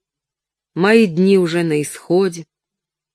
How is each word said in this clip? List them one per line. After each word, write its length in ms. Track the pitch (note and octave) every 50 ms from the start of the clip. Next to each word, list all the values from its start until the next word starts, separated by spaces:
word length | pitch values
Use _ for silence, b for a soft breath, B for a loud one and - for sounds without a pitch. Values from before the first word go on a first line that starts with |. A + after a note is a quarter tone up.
| _ _ _ _ _ _ _ _ _ _ _ _ _ _ _
Мои 320 | D#3 F#3+ G#3 A3+ A#3 A3
дни 320 | F3+ D3+ F3 F#3 G3 G3 F#3+
уже 240 | F3+ D#3+ E3 F3 E3+
на 180 | E3 D3+ D3+
исходе, 640 | D3 - - - - - E3+ F#3 G3 F#3 E3+ E3+ D#3 - _ _ _ _ _ _ _ _ _ _ _ _